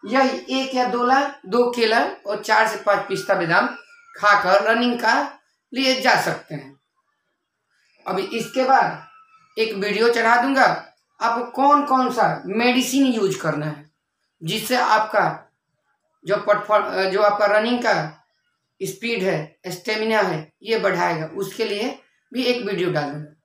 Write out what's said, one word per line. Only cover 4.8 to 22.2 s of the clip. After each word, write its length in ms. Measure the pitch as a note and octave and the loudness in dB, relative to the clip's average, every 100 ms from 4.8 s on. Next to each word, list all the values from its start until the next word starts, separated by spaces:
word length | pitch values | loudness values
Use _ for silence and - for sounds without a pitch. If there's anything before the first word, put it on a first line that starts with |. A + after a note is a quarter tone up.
| B3 A#3 | 0 0
का 400 | A3 B3+ C#4+ - _ _ _ | 2 2 0 -8 _ _ _
लिए 280 | A#3+ C4 B3 | -2 0 2
जा 140 | B3+ G#3+ | 2 2
सकते 340 | - D#3 - D3+ | 0 -6 -10 -14
हैं। 240 | C#3 C#3 _ _ _ _ _ _ _ _ _ _ _ _ - | -14 -20 _ _ _ _ _ _ _ _ _ _ _ _ -8
अभी 140 | F#3 | -6
इसके 420 | - A#3 - C4 | -6 -8 -6 -2
बाद 440 | C4 C4 A3 D#3 - - _ _ _ - | 2 2 2 -4 -16 -20 _ _ _ -4
एक 160 | A3 | -4
video 360 | G3 G3+ G#3 A#3 | -2 -4 2 2
चढ़ा 320 | A#3 A3+ A#3+ | 2 4 2
दूंगा, 240 | B3+ C4+ G#3 - - _ _ _ | 2 4 2 2 -10 _ _ _
आपको 260 | A3+ A#3+ A#3+ | -2 -2 -4
कौन 340 | - C#4 D4 C#4 | 0 4 4 2
कौन 260 | C4 B3 | 0 0
सा 320 | - F3 D#3 F3 | 0 0 0 -4
medicine 600 | G3+ A#3+ B3 B3 C4+ C4 | 0 2 2 0 2 2
use 360 | A3+ F#3+ - | 2 0 -2
करना 240 | E3 D3 D3+ | -4 -4 -6
है 240 | C#3+ - _ _ _ _ _ | -8 -16 _ _ _ _ _
जिससे 340 | D#3+ G#3+ G#3+ B3 | -6 -6 -2 0
आपका 760 | A#3 G#3+ A3 G#3+ E3 D3+ - _ _ _ _ _ _ _ D#3 | 2 2 2 0 0 -2 -14 _ _ _ _ _ _ _ -4
जो 120 | G#3 | -4
परफॉर्म-, 720 | - G3+ - G#3 - F3+ F#3+ | 2 0 4 0 2 -2 0
जो 100 | F#3+ | 2
आपका 240 | G#3 G3+ G3+ | 2 2 2
running 340 | G#3+ A3 A#3+ | 2 2 0
का 420 | A#3 F3+ D#3 - _ _ _ _ _ _ | 0 -2 -2 -10 _ _ _ _ _ _
speed 400 | F#3+ - A#3 A#3 | -10 -8 -6 -2
है, 340 | F#3 D#3+ D3+ _ F3+ | -2 -2 -6 _ -14
stamina 540 | E3+ - G#3+ A3 A3 | -12 -6 -4 0 2
है, 300 | F#3+ D#3 D#3 _ | 0 -2 -8 _
ये 160 | G#3+ A3 | -4 0
बढ़ाएगा, 460 | F#3+ E3+ F3 D#3+ D#3 | 0 0 -2 -2 -6
उसके 400 | D#3 G3 - A3 | -8 -8 -4 -4
लिए 340 | G3+ B3 C#4 _ _ | -4 -6 -8 _ _